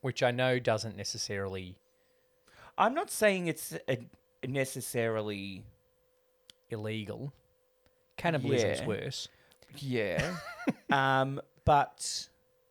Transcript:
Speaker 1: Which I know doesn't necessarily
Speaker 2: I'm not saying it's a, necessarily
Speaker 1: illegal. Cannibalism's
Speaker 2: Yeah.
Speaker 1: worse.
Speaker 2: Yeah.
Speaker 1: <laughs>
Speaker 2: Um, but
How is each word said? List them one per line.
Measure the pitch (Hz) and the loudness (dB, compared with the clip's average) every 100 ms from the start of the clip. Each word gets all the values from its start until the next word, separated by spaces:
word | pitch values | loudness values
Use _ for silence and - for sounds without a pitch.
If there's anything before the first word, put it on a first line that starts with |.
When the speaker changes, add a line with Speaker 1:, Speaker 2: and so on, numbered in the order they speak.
Speaker 1:
Which | 131 - | -6 2
I | 123 | 2
know | 123 127 127 | 4 2 2
doesn't | 120 110 110 98 | 2 0 -2 -6
necessarily | 101 104 - 101 98 95 90 90 _ _ _ _ _ _ _ - - - | -8 -6 -4 -4 -4 -6 -10 -16 _ _ _ _ _ _ _ -20 -12 2
Speaker 2:
I'm | 208 | 2
not | 285 415 | 2 -4
saying | - 214 190 170 | 2 4 4 0
it's | 151 - 160 - | -2 -6 -8 -4
a, | 120 120 - _ _ 131 | -4 -4 -20 _ _ -4
necessarily | 135 131 135 - 123 113 110 107 101 98 92 104 _ _ _ _ _ _ _ - _ _ | 0 -2 -4 -4 0 0 0 -2 -4 -6 -10 -14 _ _ _ _ _ _ _ -20 _ _
Speaker 1:
illegal. | 110 107 110 104 110 139 - _ _ _ _ _ _ _ - | -6 -4 -4 -6 -8 -10 -12 _ _ _ _ _ _ _ -2
Cannibalism's | 180 156 117 123 101 65 | 0 0 2 4 4 2
Speaker 2:
Yeah. | - | -2
Speaker 1:
worse. | 101 135 - - _ _ _ - - | -2 -4 -6 -10 _ _ _ -20 -10
Speaker 2:
Yeah. | 139 123 101 80 151 175 | -2 0 2 2 0 -4
Speaker 1:
<laughs> | - 659 698 - - | -10 -6 -4 -4 0
Speaker 2:
Um, | 139 135 135 135 139 - _ - | 4 4 4 2 -2 -10 _ 6
but | 143 135 - - - - _ _ _ _ | 6 4 -2 -8 -6 -10 _ _ _ _